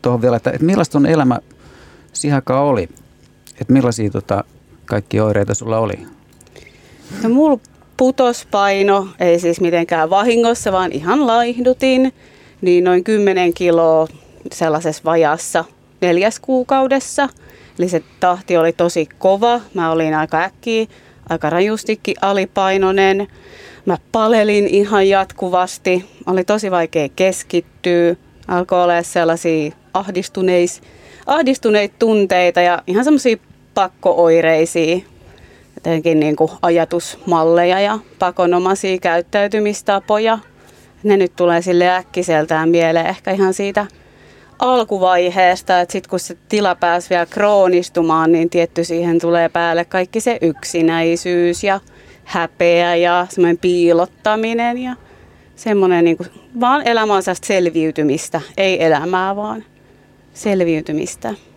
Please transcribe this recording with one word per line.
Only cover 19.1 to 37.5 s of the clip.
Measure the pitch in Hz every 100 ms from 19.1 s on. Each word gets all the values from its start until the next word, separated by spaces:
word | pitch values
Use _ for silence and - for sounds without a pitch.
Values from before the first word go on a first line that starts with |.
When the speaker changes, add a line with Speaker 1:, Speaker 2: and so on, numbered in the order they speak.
| -
Speaker 2:
kova. | 190 196 240 240 -
Mä | 190 165
olin | 165 160
aika | 156 156 160
äkkiä, | 170 - - 220 220 - - - -
aika | 165 151
rajustikin | 165 202 220 - 214 - -
alipainoinen. | 196 202 185 - 190 196 190 190 190 190 202 - - - - - -
Mä | 175 _
palelin | 226 220 226 214 208 202
ihan | 202 202 208 196
jatkuvasti. | 196 190 - 185 180 180 - 185 180 185 - -
Oli | 185
tosi | 180 208 208
vaikea | 180 165 165 143 -
keskittyä. | 185 185 - 180 - _ 180 175 170 180 _ - -
Alkoi | 180 180 180
olemaan | 175 170
sellaisia | 170 175 165 165 170 160 151 - _
ahdistuneis-, | 185 196 185 185 - 185 180 175 - - - - - -
ahdistuneita | 302 262 269 226 214 202 _
tunteita | 226 214 196 180 180 175
ja | 175 170 -
ihan | 190
semmosia | 262 294 254 220 _ - _
pakkooireisia, | - 185 _ 185 - 170 165 160 160 165 175 160 180 - - - - - - _ -
jotenkin, | - 165 165 160
niinku, | 151 151 160 -
ajatusmalleja | 175 170 160 175 - - - 170 160